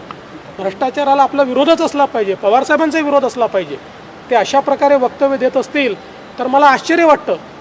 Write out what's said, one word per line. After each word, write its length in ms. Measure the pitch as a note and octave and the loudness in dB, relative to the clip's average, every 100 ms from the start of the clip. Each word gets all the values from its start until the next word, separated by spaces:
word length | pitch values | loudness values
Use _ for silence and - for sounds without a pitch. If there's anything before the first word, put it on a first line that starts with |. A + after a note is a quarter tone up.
| - - - - - - | -10 -18 -18 -20 -18 -8
भ्रष्टाचाराला 680 | F#3+ G3 C4 D4 C#4 C#4 | -8 -4 -4 -2 0 2
आपला 200 | C4 C#4 | 2 2
विरोधच 380 | C4 B3+ D4 D#4+ | 0 2 2 2
असला 240 | D#4+ C#4+ C#4 | 0 0 -2
पाहिजे, 280 | A#3 G3 | -2 -4
पवारसाहेबांचाही 720 | F#3 G3+ A#3+ C#4 D4+ D#4+ D#4+ | 0 2 2 2 0 0 -2
विरोध 220 | C#4+ C#4+ C4+ | 0 0 0
असला 200 | B3 A3 | -2 -2
पाहिजे. 320 | G3 D3+ C3+ - - - - - | -2 -6 -12 -16 -20 -20 -18 -2
ते 60 | A#3 | -2
अशा 240 | A3+ C#4 | 2 0
प्रकारे 360 | C#4 C4+ C#4+ C#4 | 0 0 2 2
वक्तव्य 420 | B3 - C#4 C4+ | 0 0 -2 0
देत 200 | B3+ B3+ | 0 -2
असतील 380 | - D4 B3+ F#3+ - - - - | -4 -2 -2 -4 -12 -20 -18 -8
तर 80 | B3+ | -2
मला 180 | C4+ C#4+ | 4 4
आश्चर्य 400 | B3+ - E4+ E4 | 2 0 2 4
वाटतं 320 | D4 - E3 - - | 2 0 -6 -8 -20